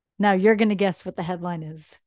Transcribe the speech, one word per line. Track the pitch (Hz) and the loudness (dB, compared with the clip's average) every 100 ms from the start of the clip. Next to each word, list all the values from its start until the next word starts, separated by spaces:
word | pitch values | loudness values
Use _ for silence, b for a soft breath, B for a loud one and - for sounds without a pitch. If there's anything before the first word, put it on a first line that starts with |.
| _ - | _ 0
Now | 208 | 2
you're | 190 202 214 | 4 4 4
gonna | 220 196 | 2 2
guess | 196 - 190 | 0 -2 -10
what | 190 | -10
the | |
headline | 170 180 175 175 | -8 -6 -8 -8
is. | 156 160 156 - | -10 -14 -18 -20